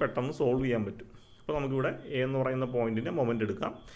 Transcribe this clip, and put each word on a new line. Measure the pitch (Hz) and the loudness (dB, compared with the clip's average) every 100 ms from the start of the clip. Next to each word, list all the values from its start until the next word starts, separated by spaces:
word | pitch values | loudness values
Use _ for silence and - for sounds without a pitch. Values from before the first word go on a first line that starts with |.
പെട്ടെന്ന് | 143 - 131 156 | 0 0 -2 2
സോൾവ് | 135 131 135 | 2 4 2
ചെയ്യാൻ | 117 101 | 2 0
പറ്റും. | - - - - - | -6 -14 -20 -20 -16
അപ്പോൾ | - 151 | -4 -2
നമുക്കിവിടെ | 139 135 139 - - 135 | 0 0 0 -2 -4 -2
എ | 127 | 0
എന്ന് | 135 | 2
പറയുന്ന | 131 127 123 123 | 0 0 0 0
പോയിന്റിൻ്റെ | 113 110 127 170 | 2 0 0 0
മൊമെന്റ് | 120 117 107 | 2 2 0
എടുക്കാം. | - 110 - - | 0 -4 -6 -16